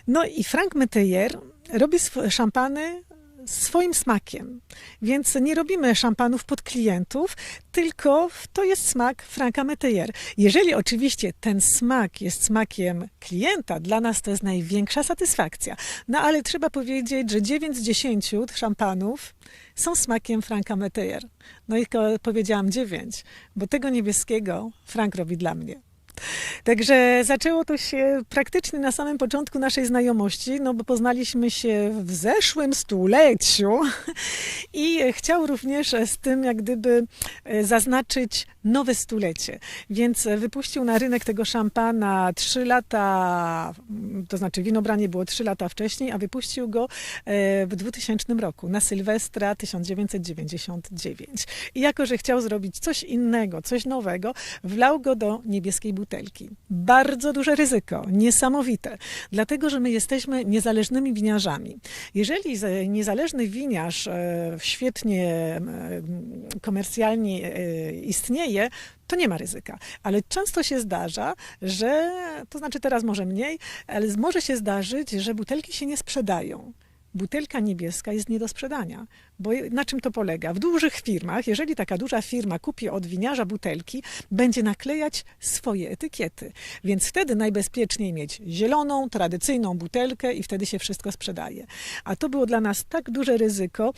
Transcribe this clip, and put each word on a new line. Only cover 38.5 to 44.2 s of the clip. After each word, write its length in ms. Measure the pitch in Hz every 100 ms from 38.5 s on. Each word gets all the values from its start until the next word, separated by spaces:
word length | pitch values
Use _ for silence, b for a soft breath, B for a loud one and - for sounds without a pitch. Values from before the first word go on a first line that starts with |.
| -
nowe 300 | 208 262 262
stulecie. 640 | 233 - 220 180 160 - - B B -
Więc 380 | 208 240 226 220 208
wypuścił 460 | 226 277 - 285
na 140 | 240 226
rynek 260 | 254 240
tego 200 | - 208
szampana 880 | 214 233 214 233 226 226 202 190 180
trzy 320 | 170 - 254
lata, 1120 | 247 247 - 214 196 190 180 175 170 165 165 165 233
mm, 360 | 208 202 196